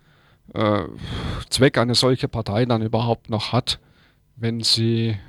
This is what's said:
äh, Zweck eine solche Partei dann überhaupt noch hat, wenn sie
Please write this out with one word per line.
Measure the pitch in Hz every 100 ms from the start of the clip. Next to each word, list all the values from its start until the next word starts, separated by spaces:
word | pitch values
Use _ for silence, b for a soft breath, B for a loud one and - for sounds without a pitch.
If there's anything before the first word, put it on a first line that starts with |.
| b b b b -
äh, | - 107 104 78 53 B B B B B
Zweck | - 135 127
eine | 120
solche | 117 127 131 135
Partei | 113 107 104
dann | 123 113
überhaupt | 110 113 120 117 -
noch | 107 -
hat, | - - - b b b b b
wenn | - 117 117
sie | 110 110 113 113 113 101